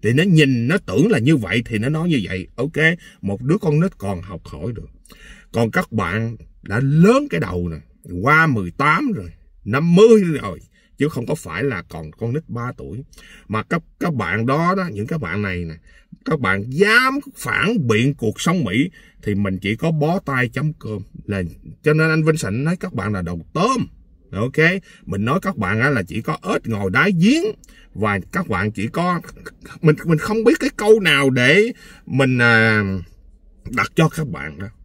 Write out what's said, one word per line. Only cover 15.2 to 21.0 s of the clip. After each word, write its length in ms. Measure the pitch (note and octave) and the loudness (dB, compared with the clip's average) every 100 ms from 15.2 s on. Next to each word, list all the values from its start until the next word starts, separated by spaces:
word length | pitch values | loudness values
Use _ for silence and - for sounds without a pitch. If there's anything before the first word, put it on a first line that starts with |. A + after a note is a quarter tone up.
bạn 220 | G2 F#2+ | -6 -4
này 220 | G2+ F2 | -4 -4
nè, 100 | E2+ D#2 _ _ _ - | -8 -12 _ _ _ -14
các 160 | - D#3 | -6 -2
bạn 240 | G#2+ G2 A2 | 0 -2 -4
dám 500 | C3+ G3+ A#3 C4 C#4 C#4+ - | 0 4 4 2 -2 -8 -12
phản 500 | B2 G2 C#3+ A#3 B2 | -6 -2 0 0 2
biện 280 | G#2+ B2+ | 2 2
cuộc 260 | C#3+ C3 - | 0 -4 -2
sống 240 | - F#3+ | 0 0
Mỹ 260 | A#2 G#2 E3 - - _ | 0 0 -2 -6 -20 _
thì 120 | - | -4
mình 240 | G2+ G2+ F#2 | -2 -2 -2
chỉ 180 | G2 A2+ | -2 -2
có 140 | D#3 | -2
bó 280 | D#3 D3+ F#3+ | 0 0 -2
tay 300 | - C3 B2 | -2 -2 -2
chấm 240 | B2 D3+ | -2 -4
com 300 | D3+ A2 G#2+ | -6 -10 -10